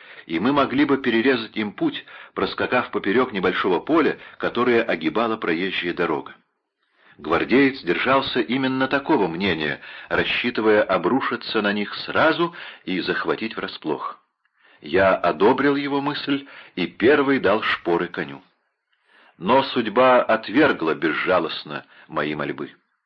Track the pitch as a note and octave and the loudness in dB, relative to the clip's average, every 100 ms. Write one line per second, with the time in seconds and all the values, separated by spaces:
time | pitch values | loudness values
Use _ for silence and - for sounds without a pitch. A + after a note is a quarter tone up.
0 | - - - E2 A#2 C#3+ B2+ C3 D3 C3+ | -20 -18 -6 -2 2 2 2 2 2 2
1 | C3 A2+ B2+ B2 A2 G#2+ G#2 - D#3+ - | 2 2 4 2 -2 -6 -6 -2 -4 -4
2 | - - - - F#2+ - G2 B2+ A#2 G#2 | -12 -20 -12 -4 -4 -2 -2 0 -2 -2
3 | F#2+ A2+ B2 G2+ F#2 - G#2 E2 - D#3+ | 0 2 0 0 0 0 0 0 2 2
4 | A#2+ - - - F2 A#2 A#2+ A#2 - E2+ | 2 -2 -10 -8 -4 0 2 2 2 -2
5 | D#2+ D#2+ A#2 A2 F2+ E2 F#2 F2 F2 E2 | -2 0 -2 -2 -2 -2 -2 -4 -4 -2
6 | E2+ D2 C2+ - _ _ _ _ _ _ | -2 -2 -6 -16 _ _ _ _ _ _
7 | _ - D2 E2 - B2 C#3 - E2 F2 | _ -12 -2 0 2 4 4 0 -2 -2
8 | A#2+ C3+ C3 B2+ A2 C3 C3 C3 C3+ C#3 | 2 0 0 -2 -2 -2 -2 -2 0 -2
9 | C#3 C#3+ F2+ E2 G2 D#2+ D2+ C2 - - | 2 2 0 0 -2 0 -2 -6 -10 -16
10 | - E2+ E2+ - A#2+ A#2 A2 G#2 - F#2+ | -4 -2 0 -2 -2 0 4 4 4 0
11 | F2 B2+ - A#2 - A2+ G2+ G#2 G2+ - | 0 0 -2 -6 -4 -2 0 -2 -4 -8
12 | - G#2+ D3+ D#3 E3+ E3+ - - - F#2 | -4 2 2 2 -2 -6 -16 -12 -6 -4
13 | F2 F2 E2+ D2 A2+ - F#2 - D#2 C#2+ | -2 -2 -2 -2 -4 -6 -10 -8 -6 -6
14 | - - _ _ _ _ _ _ D2 F2+ | -6 -12 _ _ _ _ _ _ -2 2
15 | F#2+ F2+ F2 D#2 G#2 B2+ C#3 C#3 C#3+ C#3+ | 4 2 0 2 4 4 2 0 -2 -4
16 | C#3 C#3+ - C#3 - - - - E2+ - | -4 -6 -4 -4 -6 -20 -12 -6 -6 2
17 | A#2 D3 C3+ C3 F#2+ G#2+ - - F2 E2+ | 4 4 4 2 2 0 0 -4 0 0
18 | E2+ - D2 C#2 - _ _ _ _ _ | -2 -6 -10 -12 -20 _ _ _ _ _
19 | _ _ _ - F2+ C3 C3 B2+ A2 G#2 | _ _ _ -8 2 2 2 -2 0 4
20 | B2+ B2 - A2 - A2+ C3+ - D#2+ D2 | 6 6 4 0 0 2 2 2 -2 0
21 | D#2+ D2+ - F2+ D#2 - D2+ C#2+ - - | -2 -2 0 2 0 -6 -10 -12 -14 -20
22 | - D2+ D2+ D2+ D2 C#2 C#2+ - _ _ | -10 -6 -4 -4 -6 -6 -10 -14 _ _